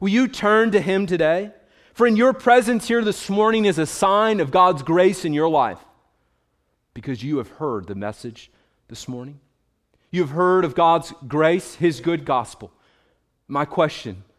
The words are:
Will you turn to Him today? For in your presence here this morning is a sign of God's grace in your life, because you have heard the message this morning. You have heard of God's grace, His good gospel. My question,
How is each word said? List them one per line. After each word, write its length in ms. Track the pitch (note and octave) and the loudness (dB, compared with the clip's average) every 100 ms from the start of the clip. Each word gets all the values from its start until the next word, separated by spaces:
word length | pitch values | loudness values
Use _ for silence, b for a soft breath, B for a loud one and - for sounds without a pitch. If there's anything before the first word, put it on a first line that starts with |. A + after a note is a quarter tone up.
Will 80 | G3 | 0
you 200 | A3 C4 | 0 0
turn 420 | - G#3 G#3+ A3+ | 0 2 2 4
to 100 | G3+ | 0
Him 260 | D#3 F#3+ G3 | 0 -2 -2
today? 460 | F3 D#3 E3+ G#3 - b b b | 0 0 0 -4 -14 b b b
For 140 | - A#3+ | 0 2
in 100 | A3 | 4
your 160 | B3+ | 2
presence 560 | B3+ - B3 A3 A#3 - | 2 4 4 4 0 0
here 160 | A#3 | 0
this 240 | G#3+ - - | 0 -4 -4
morning 380 | G3 G#3+ A3 G#3 | 0 2 2 2
is 120 | D#3+ | 0
a 80 | D#3 | -2
sign 540 | - F#3+ G3+ A3 G#3+ | -2 0 2 2 0
of 100 | D3 | 0
God's 320 | F#3 F3+ D#3 | 4 4 2
grace 420 | C3 E3+ F#3 G3+ | 0 2 2 2
in 80 | E3+ | -4
your 160 | D3 D#3+ | -2 0
life, 360 | D#3 A#2 F2+ - _ _ _ _ _ _ _ _ _ _ | 2 0 -4 -16 _ _ _ _ _ _ _ _ _ _
because 280 | - B2 A#2+ | -14 -10 -8
you 160 | B2+ D3 | -4 -4
have 100 | A2+ | -6
heard 380 | - D3+ A2 F#2 | -6 -6 -6 -6
the 80 | |
message 560 | G2 G#2 G#2+ A#2+ A2+ - _ _ _ - | -8 -8 -8 -14 -16 -20 _ _ _ -20
this 180 | A#2 - | -18 -14
morning. 320 | B2 B2+ C#3+ _ _ _ _ _ _ _ | -14 -14 -20 _ _ _ _ _ _ _
You 120 | F3 | -2
have 80 | D#3+ | -2
heard 340 | D3+ F3+ F#3 | 2 2 4
of 100 | E3+ | 2
God's 380 | E3 E3 E3 - - C3 | 2 4 2 -2 -16 -6
grace, 480 | D3 D#3 F3+ - - | 2 2 2 -4 -2
His 240 | E3+ C3 | -2 -2
good 240 | D#3+ E3+ | -4 -4
gospel. 480 | C#3+ B2+ A2+ - G2+ _ _ _ _ _ _ _ - | -2 -4 -4 -12 -20 _ _ _ _ _ _ _ -8
My 180 | C#3+ | -6
question, 600 | D3 G#3 G3+ - A#2+ F#2 - | -4 -2 -2 -4 -14 -14 -18